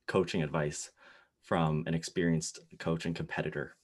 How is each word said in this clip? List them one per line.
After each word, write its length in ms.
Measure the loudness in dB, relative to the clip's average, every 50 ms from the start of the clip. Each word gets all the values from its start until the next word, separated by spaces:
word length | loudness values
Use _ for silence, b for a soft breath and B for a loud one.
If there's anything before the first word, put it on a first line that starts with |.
| -6
coaching 380 | 0 2 2 2 2 0 0 0
advice 480 | 0 0 0 0 0 -2 -6 -10 -12 B B B B B B B B B _
from 460 | _ 0 2 4 4 4 2 0 0
an 60 | 0 -2
experienced 680 | -2 -4 -4 -2 2 2 4 4 2 0 -4 -10 -12 -18 -18 -12
coach 280 | -6 -2 -2 0 0 0
and 100 | -4 -4
competitor 640 | -4 -4 -4 -4 -4 -4 -2 -4 -4 -6 -6 -10 _